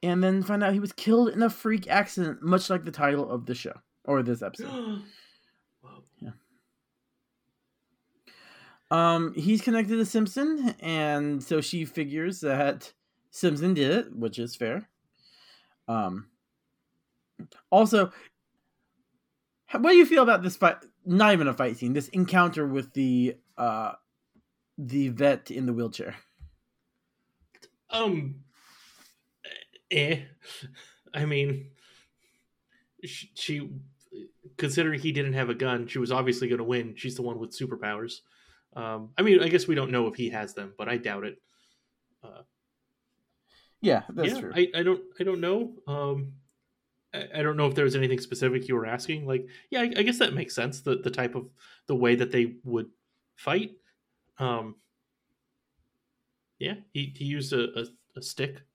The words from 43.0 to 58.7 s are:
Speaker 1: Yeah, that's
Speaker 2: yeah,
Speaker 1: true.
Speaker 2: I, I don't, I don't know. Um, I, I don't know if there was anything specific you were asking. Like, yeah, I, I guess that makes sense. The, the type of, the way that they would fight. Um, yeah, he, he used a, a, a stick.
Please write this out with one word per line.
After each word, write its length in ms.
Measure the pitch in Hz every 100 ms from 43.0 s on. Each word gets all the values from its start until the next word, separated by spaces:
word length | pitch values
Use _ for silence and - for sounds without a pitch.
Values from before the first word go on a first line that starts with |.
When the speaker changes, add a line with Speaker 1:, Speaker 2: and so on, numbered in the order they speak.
| _ _ _ _ _ _ _ _
Speaker 1:
Yeah, 220 | 214 120 -
that's 240 | - 165
Speaker 2:
yeah, 60 | 254
Speaker 1:
true. 100 | 98
Speaker 2:
I, 140 | 170 180 165
I 80 |
don't, 180 | 175 185 - -
I 60 |
don't 160 | 185 180
know. 320 | 170 202 233 - -
Um, 460 | 143 143 139 139 - _ _ _ _ _ _ _
I, 260 | - 143 151
I 20 |
don't 140 | 151 151
know 120 | 147
if 80 | 139
there 100 | 143
was 100 | 131
anything 240 | 131 127
specific 480 | - 120 131 127 127
you 80 | 123
were 100 | 110
asking. 400 | 120 - 156 139
Like, 220 | 131 131 - _
yeah, 100 | 262
I, 140 | 240 240
I 80 |
guess 140 | 208 240
that 140 | 214
makes 200 | 135 156
sense. 280 | - 123 139
The, 160 | - 131
the 120 | 127
type 240 | 117 123 131
of, 120 | 123 _ - - _
the 80 | 131
way 200 | 123 120
that 160 | 120
they 220 | 123 120 120 131
would 220 | 117 113 _ _ _ _ _
fight. 340 | - 170 214 - _ _ _ _ _ _
Um, 360 | 127 120 110 104 _ _ _ _ _ _ _ _ _ _ _ _ _ _ _ _ _ _
yeah, 140 | 143 202 -
he, 220 | 143 139 -
he 80 |
used 300 | 139 143 135
a, 260 | 131 117 -
a, 60 | 117 _ _ -
a 40 |
stick. 400 | - - 135 139 _